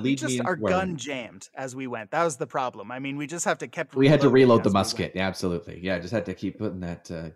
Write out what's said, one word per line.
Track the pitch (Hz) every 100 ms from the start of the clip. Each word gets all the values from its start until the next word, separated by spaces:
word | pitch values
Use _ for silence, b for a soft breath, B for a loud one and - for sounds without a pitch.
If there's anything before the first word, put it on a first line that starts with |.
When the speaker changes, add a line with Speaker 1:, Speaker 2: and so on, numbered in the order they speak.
Speaker 1:
We | 123 135
Speaker 2:
lead |
Speaker 1:
just | - 123
Speaker 2:
me |
into | 120
Speaker 1:
are | 180
Speaker 2:
where | 110 185
Speaker 1:
gun | 190 156
jammed | 135 131 107 92 -
as | 147 135 131
we | 131
went. | 117 104
That | 151
was | 170 -
the | 147
problem. | 147 123 107 101
I | 127
mean, | 139 143
we | 147
just | 170 202
have | 160
to | 131
kept | - 160 131
Speaker 2:
We | 139
had | 147
to | 139
Speaker 1:
reloading |
Speaker 2:
reload | 131 127 110
the | 101
Speaker 1:
as | 98
we | 92
Speaker 2:
musket. |
Speaker 1:
went. | - 82 90
Speaker 2:
Yeah, | 95
absolutely. | 92 92 85 85 82
Yeah, | 92 90
just | 87
had | 110 95
to | 92
keep | 95 -
putting | 107 92
that, | 87 85 -
uh, | 85 80